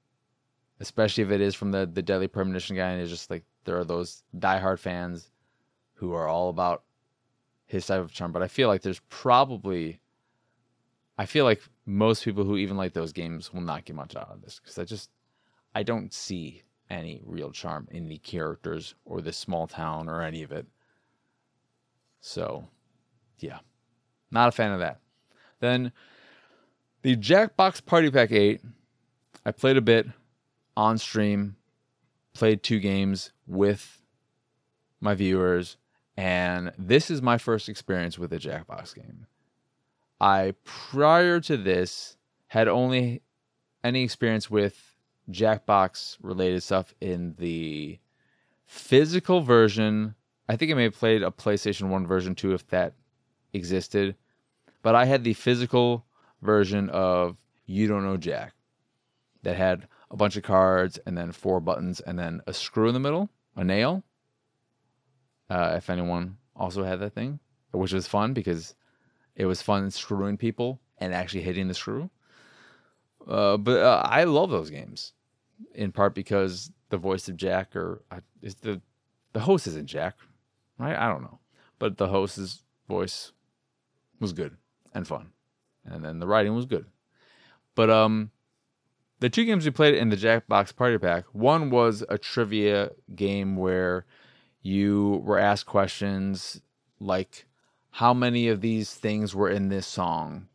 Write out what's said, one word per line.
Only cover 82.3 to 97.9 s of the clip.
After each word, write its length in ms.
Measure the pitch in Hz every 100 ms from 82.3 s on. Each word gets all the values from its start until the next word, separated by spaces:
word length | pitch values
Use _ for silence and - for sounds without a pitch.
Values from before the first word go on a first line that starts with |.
| 98 95 - _ _ -
voice 440 | 95 92 - - _ _ _ _ _ _ _ _ _
was 140 | 104
good 220 | 82 76 - _ _ _
and 140 | 104 90
fun. 240 | 71 82 _ _ _ _ _ -
And 180 | 82
then 160 | 78 82
the 80 | 87
writing 260 | 107 101
was 120 | 113 127
good. 200 | 92 - _ _ _ _ _ _ _ _
But, 160 | - 113
um, 400 | 110 110 110 107 - _ _ _ _ _ _ _ _
the 100 | 123
two 160 | 120 233
games 200 | 208 156
we 60 |
played 240 | 135 151 147
in 140 | 113
the 80 | 104
Jackbox 580 | 110 113 - 104 101 -
Party 220 | 123 110
Pack, 280 | 92 87 95
one 400 | 101 120 160 147
was 320 | 123 117 107 113
a 120 | 104
trivia 720 | - - 110 107 104 101 101 - - 92
game 400 | 98 101 98 95
where 500 | 92 92 92 90 90 _ _ _ _ _
you 600 | 95 98 101 101 101 98
were 160 | 78 98
asked 260 | 101 101 -
questions 960 | 104 98 - 101 98 98 92 - - - _ _ -
like, 460 | 98 95 95 - - _ _ _ _